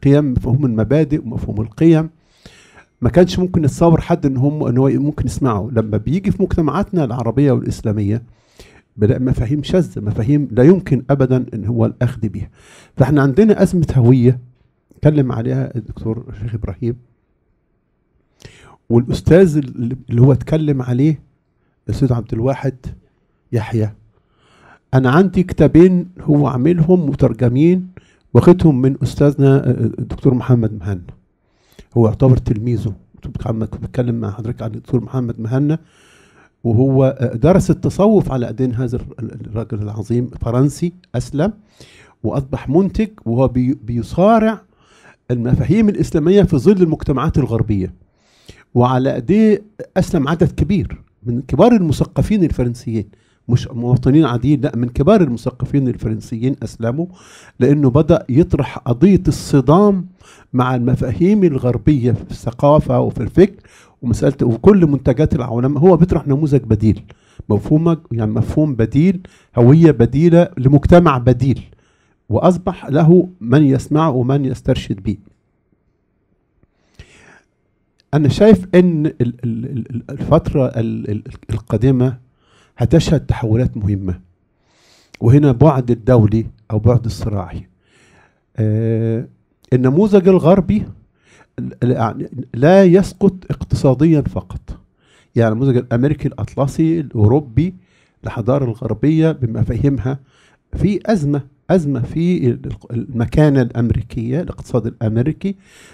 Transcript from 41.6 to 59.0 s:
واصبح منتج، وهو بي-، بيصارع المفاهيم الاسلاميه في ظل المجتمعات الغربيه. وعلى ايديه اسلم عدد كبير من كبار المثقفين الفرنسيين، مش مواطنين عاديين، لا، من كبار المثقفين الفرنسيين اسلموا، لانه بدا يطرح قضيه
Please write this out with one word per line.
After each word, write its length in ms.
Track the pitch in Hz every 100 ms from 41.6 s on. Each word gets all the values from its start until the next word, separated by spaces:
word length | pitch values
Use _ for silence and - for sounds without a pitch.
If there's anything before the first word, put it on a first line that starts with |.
| _ _ - _ _ _
واصبح 460 | 110 143 135 - -
منتج، 400 | 156 196 - 220 - 113
وهو 220 | 117 131
بي-، 300 | 123 127 147
بيصارع 800 | 107 120 110 - 196 226 220 214 _ _ _ _ _ _ -
المفاهيم 580 | 123 117 - 131 202 214
الاسلاميه 540 | 185 143 165 156 202
في 140 | 185 143
ظل 240 | 156 202
المجتمعات 560 | 170 143 - 131 156 156
الغربيه. 560 | 127 113 107 104 92 - _ _ _ _ _ - _
وعلى 420 | 120 123 127 135 127
ايديه 480 | 120 208 220 208 - - - -
اسلم 300 | 175 170 135
عدد 240 | 165 170
كبير 500 | - 147 190 107 - - _
من 180 | 120 120
كبار 300 | 127 135 226
المثقفين 720 | 233 165 123 160 - 127 214
الفرنسيين، 640 | 165 - 123 117 - 110 101 _ _ _ -
مش 180 | 123 -
مواطنين 580 | 117 120 123 127 147 147
عاديين، 360 | 120 135 143
لا، 100 | 139 117
من 140 | 120
كبار 320 | 127 143 220
المثقفين 680 | 151 117 131 - 120 139 127
الفرنسيين 680 | 98 123 110 - 117 127 139
اسلموا، 420 | 113 - 113 135 180 - - - - -
لانه 300 | 127 147 139
بدا 360 | 127 160 170 -
يطرح 480 | 127 175 151 - -
قضيه 460 | - 120